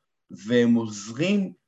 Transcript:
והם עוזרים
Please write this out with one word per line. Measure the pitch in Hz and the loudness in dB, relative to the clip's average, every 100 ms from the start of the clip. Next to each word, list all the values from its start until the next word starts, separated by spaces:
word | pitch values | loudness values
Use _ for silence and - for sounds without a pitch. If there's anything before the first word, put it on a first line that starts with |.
| _ _ _ | _ _ _
והם | - 101 120 120 | -14 0 2 4
עוזרים | 117 110 104 104 113 175 202 190 - | 4 0 -8 -10 -4 -2 0 -2 -8